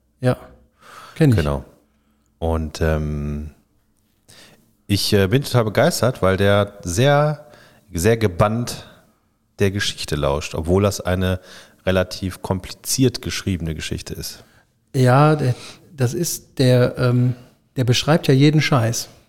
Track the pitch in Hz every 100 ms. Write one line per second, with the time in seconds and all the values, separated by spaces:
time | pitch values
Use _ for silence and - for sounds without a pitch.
0 | _ _ 127 127 - - _ _ - -
1 | - - 156 107 73 69 - _ _ _
2 | _ _ _ - 82 82 78 - 80 78
3 | 76 73 73 73 76 - _ _ _ _
4 | _ _ _ - - _ _ _ - 98
5 | - 104 95 127 143 123 110 101 151 -
6 | 107 - 92 95 101 101 101 - 90 87
7 | 139 143 151 147 - - - _ _ 90
8 | 95 113 107 85 107 113 120 - - -
9 | _ _ _ _ _ - 98 98 - -
10 | - 73 71 71 - - 80 92 104 -
11 | - 90 92 92 - - - _ - 92
12 | 92 - 92 - - 95 - - - -
13 | 127 - - - - 90 82 78 - 80
14 | - - - - - _ _ _ _ 135
15 | 127 131 151 156 131 123 - - - 139
16 | 123 156 175 - - - 127 123 123 -
17 | 127 123 123 123 - _ _ - 123 123
18 | - 170 - 135 147 151 139 139 113 117
19 | - -